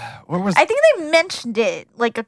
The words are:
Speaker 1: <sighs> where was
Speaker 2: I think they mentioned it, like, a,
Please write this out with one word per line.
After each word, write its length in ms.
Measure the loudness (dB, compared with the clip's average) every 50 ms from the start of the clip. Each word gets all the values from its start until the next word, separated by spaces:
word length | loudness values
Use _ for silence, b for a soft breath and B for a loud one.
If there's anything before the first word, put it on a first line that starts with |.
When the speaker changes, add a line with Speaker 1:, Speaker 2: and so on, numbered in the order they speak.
| -14
Speaker 1:
<sighs> 220 | -14 -16 -16 -10 -6
where 120 | -4 -2
was 160 | 0 0 2
Speaker 2:
I 80 | 2 2
think 140 | 2 2 4 4 4 4
they 160 | 4 0 0
mentioned 460 | 2 2 2 0 -4 -10 -8 -6 -2 -2
it, 320 | 0 -2 -2 -6 -10 _ _ -4
like, 200 | -4 -2 -2 -4
a, 80 | -10